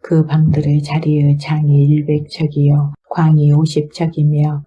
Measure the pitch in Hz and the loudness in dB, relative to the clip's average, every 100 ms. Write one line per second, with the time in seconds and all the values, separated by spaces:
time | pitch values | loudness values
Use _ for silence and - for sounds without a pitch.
0 | - 165 151 151 156 151 147 147 147 151 | -2 -2 0 2 2 0 0 -2 -2 -4
1 | 160 151 143 143 143 156 151 143 143 151 | -2 0 2 0 -2 -2 2 2 4 2
2 | 147 151 151 - 151 147 143 147 143 147 | 0 -4 -4 -6 -4 0 0 2 -2 -6
3 | _ - 160 156 147 147 156 - 151 - | _ -2 2 4 4 2 2 -2 -6 -6
4 | 165 165 147 151 151 147 | -6 -2 -2 0 -2 -4